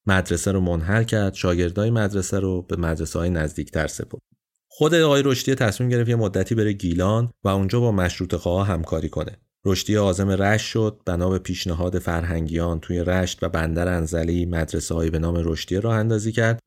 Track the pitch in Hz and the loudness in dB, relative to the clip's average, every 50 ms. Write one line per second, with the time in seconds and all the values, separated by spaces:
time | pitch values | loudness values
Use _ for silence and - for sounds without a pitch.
0 | - 104 95 95 90 - 87 85 - 101 95 95 90 90 87 85 82 90 101 113 | 0 2 2 2 2 0 -2 0 0 0 0 2 0 0 0 -2 0 0 0 0
1 | 113 117 120 107 101 95 95 - - 92 90 85 87 87 90 101 104 117 120 113 | 2 2 0 0 0 0 -2 -2 0 0 2 2 0 0 0 0 0 0 2 0
2 | 104 98 101 98 90 - 98 98 98 95 92 90 87 - 87 87 85 82 80 80 | 0 0 0 -2 -2 -2 -2 -2 0 0 -2 -2 -4 -4 -4 -2 0 -2 0 -2
3 | 80 78 - 82 85 90 90 82 78 76 - - 76 - - 80 78 73 - - | -4 -4 -4 -2 0 0 0 0 -2 -2 -4 -6 -8 -4 -2 -2 -2 -2 -4 -8
4 | - - - - _ _ _ _ _ _ _ _ _ _ - - 151 156 170 165 | -12 -12 -12 -18 _ _ _ _ _ _ _ _ _ _ -2 0 2 4 4 4
5 | 160 151 143 143 135 139 131 123 - 131 135 131 131 107 95 - 127 123 123 120 | 4 6 4 4 4 2 2 0 0 -2 0 2 2 0 0 0 0 0 2 2
6 | 117 117 120 117 110 98 95 95 95 - 120 110 107 107 101 98 98 87 82 87 | 2 2 2 2 2 0 0 0 0 0 2 2 2 0 0 0 0 0 0 2
7 | 90 98 107 113 120 120 - _ - 101 95 98 98 92 110 120 120 117 107 95 | 2 2 4 2 0 -2 -4 _ -2 0 2 2 0 2 2 2 2 2 2 2
8 | 90 87 - - 92 85 - 80 - 90 87 92 98 101 92 80 80 - 82 80 | 2 0 0 -2 -4 -4 -4 -2 0 0 0 2 2 0 0 -2 -2 -2 -4 -4
9 | 80 76 - 78 76 - - - _ _ _ _ - 98 92 - - - 104 104 | -4 -4 -4 -4 -6 -6 -10 -18 _ _ _ _ 0 0 0 0 0 0 2 4
10 | 101 98 90 95 98 98 95 92 98 101 107 110 113 - - 117 110 107 107 _ | 4 4 2 2 2 2 2 2 2 2 2 2 0 -2 -2 0 0 0 -2 _
11 | - 92 87 85 87 92 95 92 92 - 92 - - 90 85 80 87 90 90 87 | -4 -4 -2 0 0 0 0 -2 -2 -4 -6 -4 -4 -4 -2 -2 -2 -2 -2 -2
12 | - 90 85 85 85 87 85 82 80 78 82 82 85 85 85 82 - - 90 87 | -2 -2 -2 -2 -2 -2 -2 -2 -4 -2 -2 -2 -2 -2 -2 -4 -4 -4 -2 -2
13 | 85 90 90 92 92 90 - - - 85 85 82 80 80 80 85 87 90 90 87 | 0 0 0 0 0 -2 -4 -4 -6 -4 -2 -2 -2 0 0 0 0 0 0 0
14 | 82 78 85 82 82 85 85 87 87 87 85 82 80 - - 87 - - 85 82 | -2 -2 -2 -2 0 0 0 0 0 -2 -2 -2 -2 -2 -4 -6 -4 -2 -2 -2
15 | 82 82 80 80 80 85 85 85 82 82 80 82 - - - - 110 117 113 110 | -2 0 0 0 -2 0 0 0 0 -2 -2 -4 -4 -4 -2 -2 0 0 0 0
16 | 107 113 113 107 104 113 110 120 113 113 113 117 _ | 0 0 0 0 -2 -2 0 0 2 0 0 -2 _